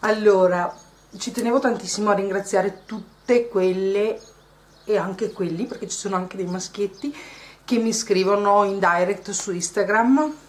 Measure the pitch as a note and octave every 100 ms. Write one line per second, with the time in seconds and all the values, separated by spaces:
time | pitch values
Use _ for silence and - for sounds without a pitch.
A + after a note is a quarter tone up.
0 | G#3+ G#3+ G#3 G3 F#3 F3+ F3 - - _
1 | _ F#3 - - A#3 B3 C4 A#3 F3+ -
2 | G#3+ G3+ G3 F#3+ G3 G3+ G3 - - G#3+
3 | - _ - A#3+ A#3 G3 F#3 F#3 F#3+ G3
4 | G#3+ - - - _ _ _ _ - G#3
5 | F3 F#3+ A3 - F3 E3 B3 - F#3+ -
6 | G3 F#3 F#3 F#3+ F3+ F#3 F#3 - G3+ -
7 | C#4+ C#4+ - - - - - A#3 A3+ A3
8 | - F#3 F#3 G3+ G3+ G3+ G3+ G3 F#3 F3
9 | F3+ G3 - G3 - F3+ F3 - G3 G#3+
10 | A#3+ C#4 D#4 D4+